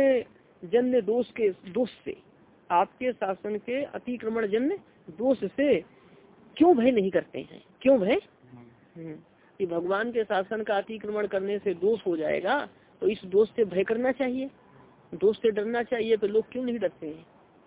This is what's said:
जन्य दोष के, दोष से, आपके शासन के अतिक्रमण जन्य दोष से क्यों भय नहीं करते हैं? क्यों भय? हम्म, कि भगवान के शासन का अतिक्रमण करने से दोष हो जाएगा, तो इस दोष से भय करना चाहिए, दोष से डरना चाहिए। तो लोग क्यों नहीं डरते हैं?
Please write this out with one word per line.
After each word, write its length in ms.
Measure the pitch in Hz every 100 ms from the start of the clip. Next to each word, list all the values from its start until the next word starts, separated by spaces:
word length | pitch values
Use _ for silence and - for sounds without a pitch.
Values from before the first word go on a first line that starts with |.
| 269 254 - _ _ _
जन्य 380 | 175 220 254 247
दोष 300 | 196 233 233
के, 180 | - 208 180 196
दोष 200 | 180 240 -
से, 120 | - - _ _ _ _ _
आपके 420 | 175 196 _ 254
शासन 440 | 233 196 185 208 208
के 240 | 208 254
अतिक्रमण 640 | 285 - - 247 220 226 208
जन्य 320 | 220 269 392 - _ - 160
दोष 260 | 254 254 196
से 280 | - 285 190 - - - - - _ - -
क्यों 200 | 330 285
भय 140 | 240
नहीं 200 | 233 190
करते 280 | 175 151 131
हैं? 220 | - - _ _
क्यों 160 | 262 262
भय? 160 | 185
हम्म, 1000 | 359 - _ 123 123 120 _ _ 170 165 156 165 _ _ _
कि 60 | 185
भगवान 460 | 170 175 196 233
के 120 | 233
शासन 380 | 214 196 190 220
का 140 | 220 202
अतिक्रमण 500 | 202 220 208 208 202
करने 320 | 196 196 202
से 160 | 202
दोष 320 | 175 190 220 190
हो 100 | 165
जाएगा, 520 | 151 147 185 277 208 - _ _
तो 60 | 190
इस 160 | 214
दोष 240 | 185 190 220
से 160 | -
भय 200 | 208 185
करना 280 | 190 226 254
चाहिए, 380 | 254 254 254 269 - _ - - _ _
दोष 240 | 175 196 214
से 140 | 226
डरना 320 | 208 208 240
चाहिए। 340 | 226 233 220 220
तो 100 | 208
लोग 240 | 220 214
क्यों 120 | 247
नहीं 140 | 254 233
डरते 280 | 185 - 156
हैं? 200 | 160 170 _ _ _